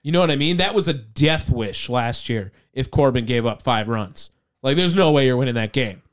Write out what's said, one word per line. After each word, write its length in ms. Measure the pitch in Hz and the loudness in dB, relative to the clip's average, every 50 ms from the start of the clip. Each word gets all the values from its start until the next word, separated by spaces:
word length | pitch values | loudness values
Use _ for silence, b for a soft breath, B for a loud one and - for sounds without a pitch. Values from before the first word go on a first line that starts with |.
You 100 | _ 147 | _ 0
know 100 | 165 175 | 2 2
what 100 | 185 160 | 2 2
I 40 | 147 | 2
mean? 200 | 143 143 160 180 | 2 0 0 2
That 160 | 175 185 202 214 | 0 0 0 0
was 140 | 208 180 | 0 0
a 60 | 170 156 | 0 -4
death 580 | 131 110 110 - - 147 160 160 156 - - | -4 -8 -12 -2 2 2 2 2 0 0 -2
wish 360 | 131 120 110 101 95 - - | -2 -2 -2 -6 -6 -8 -8
last 420 | - 120 123 117 117 120 - - - | -4 -2 -2 -2 -2 -4 -6 -6 -4
year 220 | 117 110 95 98 b b b b b | -4 -4 -4 -8 b b b b b
if 160 | 131 131 - | -6 -6 -2
Corbin 360 | - - 143 135 120 123 117 | 2 2 2 4 2 0 -2
gave 200 | 113 127 120 113 | 0 -2 0 0
up 160 | 117 107 - | -2 -4 -2
five 260 | - 135 120 110 107 | -2 -2 0 0 0
runs. 440 | 110 117 110 104 92 - - - - _ _ _ _ _ _ - | -2 -4 -4 -4 -8 -10 -14 -14 -14 _ _ _ _ _ _ -2
Like, 120 | 135 143 | 0 0
there's 180 | 165 180 175 165 | 2 2 2 2
no 160 | 196 180 156 | 4 4 4
way 160 | 151 143 135 | 4 4 4
you're 100 | 131 127 | 4 2
winning 180 | 123 135 127 117 | 2 0 0 0
that 180 | 117 110 107 - | -2 -4 -2 -2
game. 280 | 135 123 107 92 87 _ _ | -2 -2 -2 -6 -14 _ _